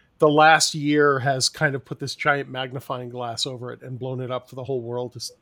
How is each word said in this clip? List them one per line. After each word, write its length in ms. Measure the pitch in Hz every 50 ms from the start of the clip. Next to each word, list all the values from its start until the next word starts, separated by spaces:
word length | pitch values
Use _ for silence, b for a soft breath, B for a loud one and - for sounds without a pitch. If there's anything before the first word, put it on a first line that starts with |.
| _ _ _ -
the 100 | 160 151
last 460 | 147 151 156 156 160 151 - - -
year 420 | 160 143 147 147 151 147 147 139
has 320 | 135 120 139 135 131 123 -
kind 240 | - - 156 147 135
of 100 | 135 -
put 140 | - 143
this 160 | - 143 131 -
giant 340 | - - 151 143 143 135
magnifying 640 | 135 131 127 131 131 127 139 - - 139 123 123 120
glass 380 | 120 123 123 120 113 107 -
over 260 | 143 127 120 123 123 120
it 80 | 117
and 160 | - 127 131
blown 240 | 117 123 131 131 127
it 80 | 131 120
up 180 | 127 123 -
for 80 | _ -
the 80 | 127 127
whole 160 | 123 135 123
world 340 | 117 117 120 123 123 120 -
to 40 |
s-, 140 | 117 - - - _